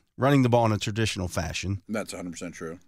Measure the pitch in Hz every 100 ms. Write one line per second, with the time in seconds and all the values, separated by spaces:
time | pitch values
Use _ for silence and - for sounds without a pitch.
0 | _ - 127 143 127 120 113 107 - 104
1 | 107 101 90 - 80 80 92 98 - 107
2 | 92 87 90 82 90 - 82 87